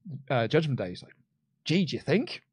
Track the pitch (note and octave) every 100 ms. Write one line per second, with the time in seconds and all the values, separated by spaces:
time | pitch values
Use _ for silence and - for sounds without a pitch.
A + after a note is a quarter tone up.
0 | G3+ C3 - C3 A2+ D3+ D#3 A#2+ F#2+ F2+
1 | - - _ _ _ _ - D#3+ D#3+ A#2
2 | - F3+ E4 - _